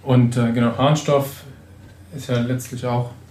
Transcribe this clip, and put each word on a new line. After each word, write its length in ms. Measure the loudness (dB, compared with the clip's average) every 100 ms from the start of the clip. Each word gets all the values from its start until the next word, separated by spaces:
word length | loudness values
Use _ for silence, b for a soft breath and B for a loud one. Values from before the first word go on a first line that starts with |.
Und, 340 | 2 4 4 2
äh, 140 | 0
genau, 260 | 2 0 2
Harnstoff 680 | 2 2 2 0 0 -8 -18 -20 -20 -20 -20 -20 -18 -14
ist 140 | -4
ja 100 | -2
letztlich 460 | -2 -4 -6 -8 -4
auch 240 | -4 -4 -10 -20